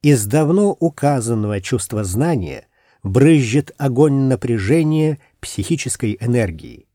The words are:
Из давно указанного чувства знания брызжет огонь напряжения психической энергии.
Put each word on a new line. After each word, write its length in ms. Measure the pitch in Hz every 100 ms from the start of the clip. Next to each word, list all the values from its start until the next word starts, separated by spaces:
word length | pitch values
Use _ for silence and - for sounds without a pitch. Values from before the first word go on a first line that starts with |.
Из 220 | 147 135 104
давно 460 | 147 151 185 202
указанного 880 | - 165 - 143 139 113 113 104 101
чувства 420 | 95 123 - 107
знания 640 | 98 98 160 147 82 60 _ _ _ _
брызжет 720 | 101 101 143 160 120 135 147 -
огонь 500 | 143 123 156 139 131
напряжения 920 | 131 - 117 98 160 151 156 156 147 _ _
психической 760 | - - - 262 127 - 113 104
энергии. 680 | 117 120 104 80 - - _